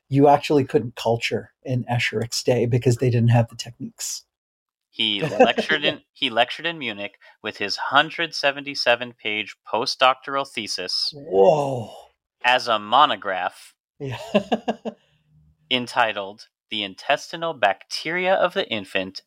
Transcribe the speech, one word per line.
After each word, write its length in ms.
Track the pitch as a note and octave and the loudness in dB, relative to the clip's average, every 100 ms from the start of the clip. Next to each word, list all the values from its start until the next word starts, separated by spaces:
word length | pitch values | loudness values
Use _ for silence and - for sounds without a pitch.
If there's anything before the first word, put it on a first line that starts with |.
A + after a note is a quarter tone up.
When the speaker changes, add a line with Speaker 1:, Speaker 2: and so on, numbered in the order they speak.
| _ | _
Speaker 1:
you 200 | C3+ C#3+ | 6 8
actually 360 | C#3+ - D3+ | 6 4 2
couldn't 320 | B2+ A#2 A2+ - | 2 0 -2 -4
culture 560 | A2+ A#2 - A2+ - _ | -2 0 -2 -6 -8 _
in 200 | D3 B2+ | -6 -4
Escherich's 580 | A2+ A#2+ - A2+ A2+ - | -2 -2 -2 -4 -6 -4
day 240 | - B2 A#2 | 0 2 2
because 320 | B2 B2 A#2+ | 2 2 2
they 120 | B2+ | 2
didn't 200 | A#2+ A#2 | 2 4
have 180 | A#2+ A#2 | 4 2
the 80 | - | -4
techniques. 680 | - - A#2 - - - _ _ _ _ _ _ _ | -14 -12 -14 -12 -10 -10 _ _ _ _ _ _ _
Speaker 2:
He 300 | - A2 G#2 | -4 -2 -2
lectured 640 | D3 B2 B3+ - - D#3 | -4 4 4 4 -2 0
Speaker 1:
<laughs> 0 | |
Speaker 2:
in, 160 | D3 D3+ _ | -2 -4 _
he 180 | _ C3+ | _ -2
lectured 340 | A2+ A#2+ - | 2 0 0
in 140 | D#3+ E3 | -8 -6
Munich 400 | B2+ G2+ G2+ _ - _ | -8 -8 -10 _ -20 _
with 160 | G#2+ - | -10 -6
his 180 | G2+ - | -6 -4
hundred 580 | - C3+ D#3 - E3 | 2 2 2 -2 -6
seventy-seven 800 | - C#3+ C#3 C#3 C3+ - A#2+ B2 A#2+ | -2 -2 -2 -8 -4 2 2 0 -10
page 320 | A2 G#2+ G2+ - - | -6 -4 -6 -10 -6
postdoctoral 800 | A2 B2 - B2+ C3 - C#3 C#3 | -4 -2 2 2 2 -4 -6 -6
thesis 600 | - G#2 - F#2 - - | -8 -8 -8 -6 -4 -6
Speaker 1:
Whoa. 800 | D3 D3 F#3+ F#3+ D#3 C#3 B2+ A2 - - _ _ _ | -8 -2 4 6 6 0 -6 -8 -16 -20 _ _ _
Speaker 2:
as 240 | A#2+ B2+ A#2+ | 2 2 2
a 120 | A2 | 0
monograph 960 | G#2 A#2+ D3 A2 G2 F#2 F2+ - - _ _ _ | 4 4 4 2 -4 -4 -4 -6 -20 _ _ _
Speaker 1:
Yeah. 200 | C#3 A#2+ - | -10 -10 -2
<laughs> 1400 | G#3+ - A3+ - A3+ A3+ - _ _ _ _ _ _ _ | -2 0 -6 -4 -8 -10 -14 _ _ _ _ _ _ _
Speaker 2:
entitled 800 | B2+ A#2+ - A2+ G#2 G2 G#2+ - _ _ | -4 -2 0 0 0 -8 -12 -20 _ _
The 120 | G#2+ | -6
Intestinal 720 | G2+ F#2+ - C#3+ - E3+ E3 | -6 -8 -2 -2 -2 -8 -8
Bacteria 840 | D3 G#2 F#2+ - - D#3 F3 F3+ F#3+ | 0 0 0 -8 -10 -6 -2 0 2
of 180 | F3+ | 2
the 120 | G3 - | 0 -4
Infant 520 | A2 F#2 F#2+ F#2+ - | -6 -4 -6 -6 -10